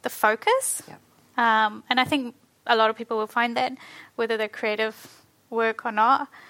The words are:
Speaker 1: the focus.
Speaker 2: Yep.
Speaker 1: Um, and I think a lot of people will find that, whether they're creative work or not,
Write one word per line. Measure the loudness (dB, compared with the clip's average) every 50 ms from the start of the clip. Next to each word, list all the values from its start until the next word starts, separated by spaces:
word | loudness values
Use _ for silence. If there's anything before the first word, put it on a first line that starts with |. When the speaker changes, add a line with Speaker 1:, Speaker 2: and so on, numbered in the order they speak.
| -10
Speaker 1:
the | -8
focus. | -2 2 2 2 2 2 2 2 2 2 0 -2 -6 -6 -10
Speaker 2:
Yep. | -14 -20 -20 _ _ _ _ _ _ _
Speaker 1:
Um, | 0 2 4 4 4 2 0 -2 -8 -6 -2
and | 0 0
I | 0
think | 0 0 -2 -4 -6 -10 _ _ _ _ _ _
a | 0 2
lot | 4 4 2
of | 2
people | -2 -6 -6 -4
will | -4 -4
find | -2 -2 -2 -2 0 0
that, | -2 -2 -4 -4 -10 -16 -20 -20 -20 -20 -16 _
whether | -4 -2 -2 -2
they're | -2 -2 -6 -6 -6
creative | -4 -4 -2 -2 -4 -4 -6 -10 -20 -20 -20 -20 _ _ _ _ _ _
work | -4 -2 0 0 -2 -4 -8
or | -4
not, | 0 2 4 4 4 2 0 -6 -12 -20 -20 -20